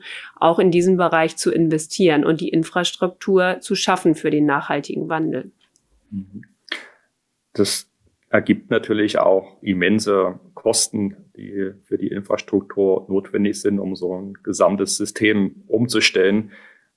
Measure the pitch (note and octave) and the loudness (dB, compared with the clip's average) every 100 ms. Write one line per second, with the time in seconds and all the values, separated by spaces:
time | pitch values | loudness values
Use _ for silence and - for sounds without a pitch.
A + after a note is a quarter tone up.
0 | - - - - E3 E3+ F#3+ F3 F3+ F3+ | -2 -16 -12 0 2 4 4 4 4 4
1 | E3+ E3 D#3+ - F3+ - E3 D#3 - - | 4 2 0 0 -2 2 2 0 -2 2
2 | F3+ D3 D3 D#3+ F3 E3 D#3+ F3+ F3 - | 4 4 2 0 0 0 0 -2 -2 -2
3 | F#3 - - F#3+ F3+ F#3 - F#3+ - F#3 | -4 -4 2 2 2 -2 -4 -2 0 2
4 | F3+ D#3 D#3 D3+ D3 C#3+ - D3 C#3 - | 2 2 0 2 2 0 0 -4 -4 -8
5 | D#3+ D#3+ D#3+ - G3 _ _ _ _ _ | -4 -4 -4 -6 -10 _ _ _ _ _
6 | - G2+ F#2+ G2 - _ - - - _ | -12 -12 -12 -18 -20 _ -14 -14 -14 _
7 | _ _ _ _ _ - G2+ - - _ | _ _ _ _ _ -2 0 -2 -8 _
8 | _ _ - G#2+ - G#2 - A2+ - G#2+ | _ _ -2 -2 0 -4 -2 -4 -2 -2
9 | G#2+ - - F#2+ - - G#2 F#2 F2 G#2+ | 0 2 2 2 -2 -10 -4 0 2 2
10 | G#2+ G2 F2+ F#2 - - A2 - - A2 | 2 0 0 -4 -18 -6 -2 0 -2 -2
11 | G2 - - - G2+ G2+ F#2+ G2 - G2+ | -4 -6 -20 -18 -12 -6 -6 -8 -6 -4
12 | G2+ G2+ G2+ G2+ - G2 - - G2 F#2+ | -4 -6 -4 -4 -2 -2 -2 0 2 2
13 | - F#2+ G2 G#2 G2+ G2+ G#2 G2+ F#2+ F#2 | 0 -4 -2 -2 -2 0 -2 -2 -4 -6
14 | F2+ F#2 G2 G2 - F#2 F2+ G2 G2 - | -6 -8 -10 -12 -6 0 0 2 -2 -4
15 | G#2 - G#2+ G#2+ G2 - - A2 A#2+ G#2+ | -6 -2 0 2 0 -4 -4 -2 0 0
16 | - F#2 F#2+ G#2 A2 - - _ _ | 2 2 2 2 -2 -14 -20 _ _